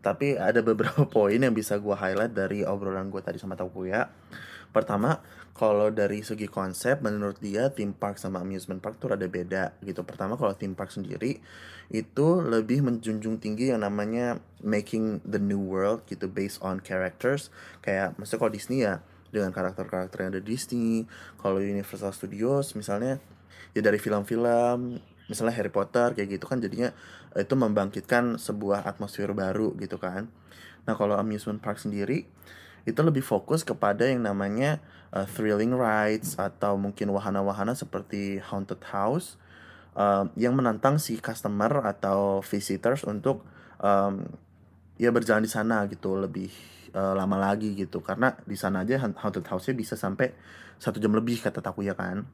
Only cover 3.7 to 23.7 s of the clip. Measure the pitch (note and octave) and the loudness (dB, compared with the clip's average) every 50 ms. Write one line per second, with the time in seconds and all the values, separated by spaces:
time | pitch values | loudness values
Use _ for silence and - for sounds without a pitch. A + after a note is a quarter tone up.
3.7 | F2+ F#2+ F#2 F#2 G2 A2+ - - - - - - - - - - - - - - | -6 -6 -4 -2 0 0 -2 -2 -6 -20 -20 -18 -18 -16 -16 -16 -18 -20 -20 0
4.7 | - A2 - - G#2 G2+ G#2+ C3+ D#3 - - - - - - - - - A#2 G#2+ | 0 2 2 4 2 2 4 2 2 0 -4 -20 -20 -20 -20 -20 -4 0 2 4
5.7 | G#2 G#2 G#2+ G#2+ G#2+ G#2+ G2+ G2 G2+ G#2 G#2 - A2 G#2+ G#2+ G2 - G2 F#2+ F#2+ | 4 6 4 4 4 2 0 0 0 -2 -4 -6 -6 -6 -6 -6 -4 -4 -4 -4
6.7 | F2+ - - B2 C#3 C#3+ C#3 G#2+ G#2+ G#2 G2+ G2+ G2+ - - G2+ G2 G#2+ B2 C3+ | -6 -2 2 2 2 2 2 -2 0 0 -2 -2 -4 -4 -6 -2 0 0 0 0
7.7 | C3+ - G#2 G2+ F#2+ - - G2+ G2+ - - F#2+ F#2+ F#2 F2 F#2+ F#2+ F#2 - - | 0 -2 -4 -4 -4 -4 -4 -6 -6 -6 -6 -6 -4 -4 -4 -4 -6 -8 -6 -8
8.7 | F#2+ F#2 - G#2 A#2 - - B2+ A2 G2 F#2+ F2+ F#2 F2+ F2 F2+ F#2+ F#2+ F#2 - | -10 -6 -6 -8 -8 -6 -2 -2 0 0 -2 -2 -2 -4 -4 -2 -2 -2 -2 -2
9.7 | - - - G2 F2+ - F2 - - - G2+ G2 A#2 - A#2+ G2+ G2 - - G2 | -6 -10 -10 -8 -6 -6 -8 -10 -6 -6 -4 -4 -2 0 0 0 0 -2 -6 -6
10.7 | F#2 - G2 - - G2+ F#2+ G2 F#2+ - A2 B2+ - - - - - - - - | -6 -6 -8 -8 -6 -8 -8 -8 -6 -4 -4 -4 -4 -6 -10 -20 -20 -20 -18 -18
11.7 | - - - - - A2 A2 - - - D3 D#3+ F3 F#3 E3 A#2+ A2+ A2+ A2 A2 | -18 -20 -12 -6 -6 -6 -6 -4 0 2 4 4 4 4 2 2 2 2 2 2
12.7 | B2 C#3+ C#3+ B2 A#2 A2+ A2+ A2 A2 G#2+ G#2+ A2+ A2+ A2+ A2 G#2+ G#2+ G#2+ B2+ C3 | 2 2 4 2 0 0 -2 -2 -4 -2 -2 -2 -4 -2 -4 -6 -2 0 0 0
13.7 | B2 A2 G#2 G2+ G2+ G#2 G#2 G#2+ A2+ A#2+ B2 A#2+ A#2+ - - - - - - G#2 | 2 2 0 0 0 0 -2 -2 -2 0 0 -2 -2 -4 -8 -18 -20 -6 -2 0
14.7 | A2+ G#2+ G#2 - - A2 A2 A2 G#2+ - - F#2+ G#2 G#2 G2+ G2+ G2+ G2 G2 F#2 | 0 0 0 0 -2 0 0 0 -2 -4 -4 -2 0 0 2 2 0 0 0 0
15.7 | F#2+ F#2+ F#2+ G2+ A2 - - - G2 F2 - F#2 F2+ G#2 G2 G2 - - - F#2+ | 0 2 2 2 2 0 -4 -10 -8 -6 -6 -4 -2 -2 -4 -4 -4 -6 -4 -4
16.7 | F#2+ G2 F#2 - F#2+ F#2 F#2 F2+ - - - B2 C#3 C#3+ - - - - - - | -4 -4 -6 -6 -4 -2 -2 -4 -4 -2 0 0 0 0 -4 -12 -20 -20 -20 -20
17.7 | - - - - G2 F#2+ G2 F2+ - - G2+ - - - A#2+ G#2+ G#2+ G2+ - - | -20 -8 -4 -2 0 0 0 -2 -4 -8 -6 -4 -2 0 0 0 0 -4 -6 -2
18.7 | B2 C3+ A#2+ G2+ F#2+ - - - - - - - - G#2+ G2 F#2 F#2 G2 F#2 F#2 | 0 2 2 2 0 -2 -6 -16 -20 -20 -20 -6 -2 -2 -2 0 -2 -2 -4 -4
19.7 | F#2+ - F#2 - - F#2 F#2 F#2+ - - F#2+ F#2 F#2+ F#2+ G2 G#2+ A#2 B2 - - | -4 -6 -6 -4 -4 -4 -4 -6 -6 -6 -6 -4 -4 -6 -4 -4 -6 -6 -4 -4
20.7 | B2+ A#2+ A2+ A2+ A2+ A2+ A2+ A2+ - - - - - - - G2 F#2+ G2 G2 G2+ | -2 0 0 2 0 0 -2 -6 -12 -18 -20 -20 -20 -4 -2 0 0 2 0 0
21.7 | G2+ G2+ G2 - - G2 G#2 G2 F#2+ - - G2 G#2 G2+ A2+ B2 C#3 C#3 C#3 C#3 | -2 -4 -4 -6 -8 -6 -6 -6 -6 -6 -10 -10 -4 -2 0 2 2 0 0 -2
22.7 | - - - - G2+ G#2 A#2 C3 C3+ C3+ - - - - - - - - - - | -6 -8 -4 -4 -2 -2 0 -2 -2 -4 -8 -16 -20 -20 -20 -20 -20 -20 -20 -4